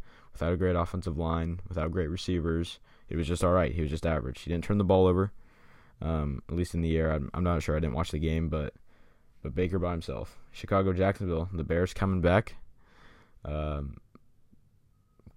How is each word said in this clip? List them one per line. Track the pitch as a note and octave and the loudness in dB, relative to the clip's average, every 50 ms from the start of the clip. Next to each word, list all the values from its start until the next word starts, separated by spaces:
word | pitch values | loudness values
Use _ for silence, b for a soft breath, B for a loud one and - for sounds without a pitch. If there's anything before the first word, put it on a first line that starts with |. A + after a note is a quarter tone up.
| B B B B B B | B B B B B B
without | - - - E2+ F2+ | -8 -4 -2 0 0
a | |
great | E2 F#2 F#2 F2+ | 2 2 2 2
offensive | F2 E2+ - - F#2 F2 F#2 D2+ | 2 0 -2 -4 -4 -4 -4 -2
line, | D2+ E2+ D#2+ E2 E2 E2 E2+ E2+ F2 - | -2 -2 0 0 0 -2 -2 -4 -6 -6
without | - E2+ E2+ D#2 D#2+ | -6 -4 -2 -2 0
great | - F#2 E2 D2 | 0 0 -2 -2
receivers, | E2+ F#2+ - - F#2 F2 D#2 E2+ E2 E2 E2+ - - b b b b b b | -4 -4 -2 -2 0 0 0 0 0 0 -2 -4 -8 b b b b b b
he | - - | -6 -4
was | E2 D#2+ | -2 -2
just | C#2+ F2 E2+ F#2+ | -2 0 2 4
all | F2 | 4
right. | F2 F#2 E2+ C2 B1+ | 4 4 4 2 0
He | E2 | -2
was | D#2 C#2+ | -2 -2
just | D2+ D#2 - | -2 -2 0
average. | E2 D#2+ D2 - B1+ - - | 0 0 0 -2 -4 -8 -8
He | - - | -6 -4
didn't | E2+ E2+ - | -4 -2 0
turn | - G#2 | 2 2
the | G2+ G2+ | 4 4
ball | F2 F#2+ F#2+ F#2 | 6 6 8 8
over, | F#2 F2+ F#2 F#2+ G#2 b b b b b b b b b b b b b - | 6 6 4 2 0 b b b b b b b b b b b b b -6
um, | - D#2+ E2 D#2 D2+ D2 C2+ - - - | -4 -2 -2 0 -2 -2 -4 -6 -8 -4
at | E2+ | -4
least | F2 F2 - - | -2 -2 -2 -2
in | E2+ | -2
the | E2 E2 D#2+ | 0 2 2
air. | D#2+ D#2+ D#2+ | 2 2 2
I'm, | D#2 D2+ C#2 - - | 0 0 -2 -4 -4
I'm | - F2+ | -2 0
not | F2 F2 D#2 | 2 0 0
sure. | - - D2+ | 0 0 0
I | D2+ | 0
didn't | E2 D2+ A#1+ | 0 0 -2
watch | D#2 D#2+ - | -2 -4 -4
the | - D2+ | -2 -2
game, | D#2+ D#2+ D#2 E2 E2 D#2 | 0 0 0 0 0 0
but, | D#2 D2+ D2 - - - b b b b b b b b b b b - - | -2 -2 -4 -6 -8 -14 b b b b b b b b b b b -12 -10
but | - - | -6 -2
Baker | F2 F#2 F2 F#2+ F#2 | -2 0 0 0 0
by | E2+ F2 | 0 -2
himself. | F2 E2+ - - B1+ A1 - - - - - - | -2 -4 -6 -8 -8 -8 -10 -10 -14 -16 -20 -18
Chicago, | - - - - G2+ G2 G2 F#2+ F#2 | -16 -12 -4 0 2 4 4 4 4
Jacksonville, | F2+ F#2 G2 G2 - G2+ F2+ E2+ D#2+ E2+ F#2 G2 | 4 4 2 2 0 -2 -2 -2 -2 -2 -4 -4
the | E2 D2+ | -4 -2
Bears | - E2 E2+ F2+ - - | 0 2 2 2 0 0
coming | - G2 F#2+ F#2 F2+ | 0 0 2 2 4
back. | E2+ E2+ F#2 A2+ A2+ - - - - - - B B B B B B B B B B B B - - | 4 6 6 4 4 0 -6 -14 -14 -16 -18 B B B B B B B B B B B B -14 -8
Um, | - D2+ D2+ D2+ D2+ D2 D2 C#2+ C#2 - - - _ - - - - _ _ - _ - - _ _ _ _ _ _ _ _ _ _ _ _ - - - | -6 -4 -4 -4 -4 -4 -4 -6 -8 -10 -14 -18 _ -20 -20 -20 -20 _ _ -20 _ -20 -20 _ _ _ _ _ _ _ _ _ _ _ _ -20 -20 -14